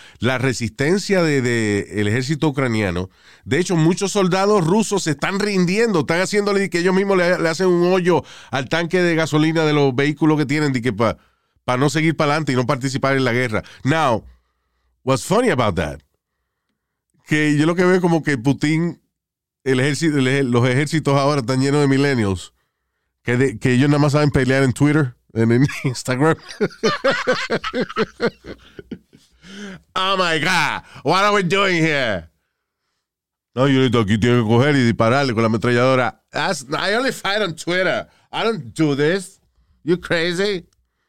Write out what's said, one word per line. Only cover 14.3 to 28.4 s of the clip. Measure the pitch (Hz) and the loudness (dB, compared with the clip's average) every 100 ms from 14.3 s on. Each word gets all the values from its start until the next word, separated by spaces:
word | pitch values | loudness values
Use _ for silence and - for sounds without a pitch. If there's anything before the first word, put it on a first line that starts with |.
| - _ _ _ _ _ _ | -20 _ _ _ _ _ _
what's | 123 131 | -2 -2
funny | - 202 247 | 0 0 2
about | 143 110 87 | 2 0 0
that? | 78 71 _ _ _ _ _ _ _ _ _ _ _ _ - | -4 -8 _ _ _ _ _ _ _ _ _ _ _ _ -2
Que | 156 151 147 | 0 2 2
yo | 156 | 2
lo | |
que | 170 | 2
veo | 180 185 | 2 2
es | |
como | 175 165 | 2 0
que | 151 135 | 0 -2
Putin, | 120 135 151 160 170 - _ _ _ _ _ _ | 0 0 0 0 -2 -6 _ _ _ _ _ _
el | 131 131 | -2 0
ejército, | 135 143 165 147 | 0 0 0 0
el | 127 | 0
ej-, | 139 135 | 0 0
los | 120 127 | 2 2
ejércitos | 127 151 160 143 139 | 0 0 -2 0 2
ahora | 139 147 | 2 0
están | 110 131 | -2 -2
llenos | 139 143 | 0 2
de | 143 | 2
millennials, | 135 143 131 101 92 - _ _ _ _ _ _ _ | 2 2 0 0 -2 -8 _ _ _ _ _ _ _
que, | - 123 | -4 0
de, | 135 113 | 0 0
que | 131 | 0
ellos | 123 143 | 2 4
nada | 147 | 4
más | 147 | 2
saben | 143 147 | 2 2
pelear | 143 127 131 | 2 2 2
en | 135 | 2
Twitter, | 117 143 151 135 - _ | 2 2 2 0 -6 _
en, | 110 113 | -2 2
en | 120 143 - | 4 2 0
<laughs> | 139 | -6
Instagram. | 120 - 127 156 156 - - | -8 -6 0 0 0 -6 -6
<laughs> | 208 - - 587 523 508 - - 523 - - - - - 220 - 233 - | -6 -2 -4 -2 -2 -2 -2 -4 -4 -6 -6 -6 -6 -4 -6 -4 -6 -6